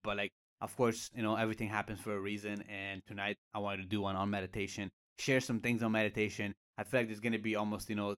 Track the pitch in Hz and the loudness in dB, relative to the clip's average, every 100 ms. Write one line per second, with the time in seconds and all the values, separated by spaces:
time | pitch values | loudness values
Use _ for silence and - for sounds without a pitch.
0 | 107 101 101 - _ _ 104 - 120 113 | -2 -2 -2 -6 _ _ -6 2 4 2
1 | - - 110 110 113 107 110 104 104 104 | -4 -2 2 4 2 0 0 -2 -2 -4
2 | 110 101 98 104 104 104 101 101 98 98 | -4 -2 -2 -4 -4 -6 -6 -6 -6 -8
3 | - 101 101 101 _ 107 101 98 95 104 | -8 -4 -4 -4 _ -4 -2 -2 0 0
4 | 98 95 101 101 92 104 98 - 98 - | 2 2 2 0 -2 -2 -4 -2 -6 -8
5 | _ - - 131 127 117 117 117 113 110 | _ -4 2 4 4 0 2 2 2 4
6 | 107 107 107 - 104 101 _ - 107 127 | 4 2 0 0 -4 -6 _ -8 0 2
7 | 113 107 117 113 110 104 107 104 - 107 | 2 0 0 0 2 0 0 -2 -2 0
8 | 101 | 0